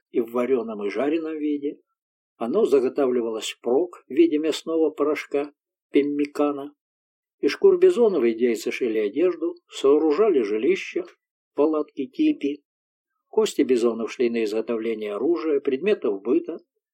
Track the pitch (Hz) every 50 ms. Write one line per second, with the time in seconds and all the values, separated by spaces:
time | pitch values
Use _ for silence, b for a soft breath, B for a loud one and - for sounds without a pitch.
0 | _ _ - 135 113 113 117 123 123 120 135 117 110 113 107 101 101 101 95 107
1 | 135 147 160 165 160 160 160 151 147 151 147 143 139 151 - - _ _ _ _
2 | _ _ _ _ _ _ _ - 117 117 156 208 226 139 139 135 120 131 - 147
3 | 139 127 123 120 113 117 110 110 - - - _ - 120 127 143 180 - - -
4 | _ - 127 156 165 - 147 147 160 156 135 - - 165 165 160 160 147 151 -
5 | 143 151 147 143 - - - 139 147 147 _ _ _ _ _ _ _ _ - 143
6 | 139 147 147 147 147 147 - - 147 147 143 139 139 147 _ _ _ _ _ _
7 | _ _ _ _ _ _ _ - - - - - - 196 185 175 180 185 175 226
8 | 233 214 185 147 117 117 113 113 123 120 113 101 - 123 - - 135 113 107 110
9 | 107 101 113 143 175 185 165 156 160 175 175 - _ - - - 139 135 147 151
10 | 160 156 143 165 220 220 165 131 110 101 107 110 123 160 190 185 - - - -
11 | 180 - - _ _ _ _ _ _ _ - 143 147 160 156 151 147 - _ -
12 | 131 123 _ - 156 156 151 - 143 139 147 - _ _ _ _ _ _ _ _
13 | _ _ _ _ _ _ - - 110 - - - 139 120 131 113 117 120 110 113
14 | 110 101 - - 123 117 117 117 113 104 104 113 110 - 117 110 113 117 113 107
15 | 107 104 104 101 127 160 175 156 160 160 143 139 - 135 131 131 170 208 196 -
16 | - 120 98 95 - 117 143 170 - 160 165 - _ _ _ _ _ _